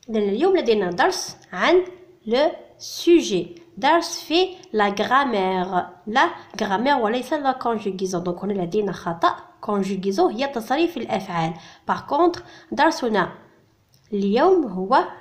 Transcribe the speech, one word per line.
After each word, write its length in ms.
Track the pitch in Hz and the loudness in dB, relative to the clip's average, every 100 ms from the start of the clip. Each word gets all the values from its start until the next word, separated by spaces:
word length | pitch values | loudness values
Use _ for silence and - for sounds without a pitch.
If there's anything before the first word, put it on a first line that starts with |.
| - | -6
إذن 180 | 220 202 | -2 0
اليوم 280 | 214 381 359 | 2 2 4
لدينا 340 | 226 214 180 | 2 2 0
درس 460 | 175 339 - - - - | 2 0 0 -8 -14 -12
عن 320 | 180 247 359 - - - _ 214 | -2 4 4 2 -8 -20 _ -2
le 240 | 247 320 - - _ | 0 0 -2 -14 _
sujet. 840 | - - 339 330 220 185 - - - - | -16 -2 4 4 4 -2 -4 -12 -20 -2
درس 440 | 277 339 339 - | 2 2 2 -8
في 280 | - 330 381 - - | -2 0 0 -4 -4
la 180 | 214 202 | 0 0
grammaire. 960 | 202 202 262 269 208 185 185 180 180 - - 214 | 0 2 2 2 0 0 0 0 -2 -4 -10 -2
La 220 | 247 339 - - - | 2 2 -2 -14 -8
grammaire 420 | 202 190 262 277 | -2 0 2 2
وليس 340 | 214 254 247 | 2 -2 -2
la 200 | 302 269 | -2 0
conjugaison. 680 | 262 233 214 202 185 185 180 | -2 -2 -2 -4 -4 -4 -4
Donc 200 | 180 175 | -4 -6
هنا 80 | 196 | -4
لدينا 400 | 196 175 214 196 | -4 -2 -2 -2
خطأ. 440 | 185 175 170 - - - _ - | -4 -8 -2 -2 -2 -12 _ -4
Conjugaison 640 | 202 190 190 196 196 359 | -2 -2 -2 -2 0 0
هي 160 | 214 277 | 0 -4
تصريف 500 | 240 220 285 339 247 | -6 -2 0 0 -2
الأفعال. 580 | - 214 196 175 165 165 - - - | -4 -6 -4 -4 -4 -6 -16 -10 -4
Par 160 | - - | -4 -2
contre 340 | 294 339 339 - - - | 2 2 2 -10 -20 -8
درسنا 600 | 226 311 302 240 202 170 - - _ _ _ _ _ _ | 0 2 2 0 0 -2 -6 -20 _ _ _ _ _ _
اليوم 540 | 202 196 226 349 370 247 | -2 0 4 4 4 2
هو 380 | 185 190 277 - - | -6 2 2 2 -6